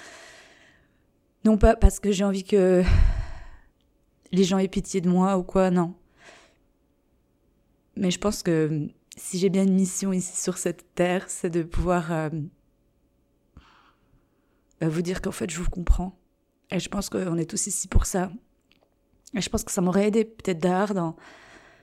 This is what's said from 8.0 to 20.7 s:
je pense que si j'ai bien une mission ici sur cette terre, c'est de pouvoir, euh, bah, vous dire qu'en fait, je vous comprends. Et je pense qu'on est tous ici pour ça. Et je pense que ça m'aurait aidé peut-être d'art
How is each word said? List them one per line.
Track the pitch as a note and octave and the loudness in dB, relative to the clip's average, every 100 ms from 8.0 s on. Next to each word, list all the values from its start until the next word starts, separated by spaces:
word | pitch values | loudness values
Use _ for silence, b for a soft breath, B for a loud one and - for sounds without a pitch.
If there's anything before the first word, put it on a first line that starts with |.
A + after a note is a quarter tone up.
| F#3+ | -2
je | F3+ | -2
pense | G#3 G#3+ | -2 -2
que | - D#3+ D#3 D#3 D3 - _ - | -2 0 0 -2 -6 -10 _ -18
si | - F#3 | -10 -2
j'ai | F#3+ | 0
bien | F#3 | 2
une | G3 | 2
mission | F#3+ F#3 - G3 | 2 2 -2 -4
ici | F#3 F3+ - | -4 -4 -6
sur | - F3+ | -6 -4
cette | F3+ F3 - | -6 -6 -10
terre, | - F3 F3+ - | -2 0 0 -4
c'est | - F#3 | -8 -4
de | E3+ | -4
pouvoir, | E3 - E3+ F3+ E3 | -2 -2 0 0 0
euh, | E3 D#3 D#3 C#3+ _ _ _ _ _ _ _ _ _ _ - b b b b _ _ _ _ _ _ _ - | -4 -4 -6 -8 _ _ _ _ _ _ _ _ _ _ -20 b b b b _ _ _ _ _ _ _ -6
bah, | D#3+ | -4
vous | D#3+ | -2
dire | E3+ F#3 | -4 -4
qu'en | F#3+ | -6
fait, | - G#3+ | -6 -8
je | D#3+ | -4
vous | F3 | -4
comprends. | - E3+ - F#3 - _ _ _ _ - | -2 2 0 0 -10 _ _ _ _ -8
Et | F#3 | -6
je | - | -6
pense | G#3 F#3+ | -6 -6
qu'on | G#3 F#3 E3+ | -4 -4 -4
est | D#3+ | -4
tous | G3+ - | -6 -6
ici | - F#3+ | -6 0
pour | - | 0
ça. | - F#3+ F#3 - _ _ _ _ _ _ _ _ - | 2 -2 -4 -8 _ _ _ _ _ _ _ _ -10
Et | A3 | -8
je | E3+ | -4
pense | - | -4
que | - | -4
ça | - | -2
m'aurait | F3+ F#3+ G#3 | 2 2 2
aidé | G#3+ A3 | 2 0
peut-être | - - E3 | -4 -6 -2
d'art | F3+ | 0